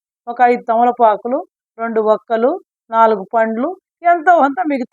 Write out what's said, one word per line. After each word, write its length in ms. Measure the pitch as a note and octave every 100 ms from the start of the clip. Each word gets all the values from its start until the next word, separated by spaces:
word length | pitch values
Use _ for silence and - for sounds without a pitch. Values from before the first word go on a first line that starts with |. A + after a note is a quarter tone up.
| _ _ -
ఒక 140 | A#3+
ఐదు 220 | B3 B3 B3
తమలపాకులు, 760 | A3+ B3 A#3+ A3+ G3+ A#3+ C#4 F#4 _ _ -
రెండు 220 | A3+ A3+
వక్కలు, 580 | G#3+ G#3+ - A3+ A#3+ F4+ - _ _
నాలుగు 360 | A3+ A3+ G#3+ F#3+
పండ్లు, 420 | A3+ A3+ A3 D4 F#4 _ _
ఎంతో 360 | E4+ F4 D#4 F4
కొంత 240 | C#4 C#4 D#4+
మీకు 200 | C4+ A#3+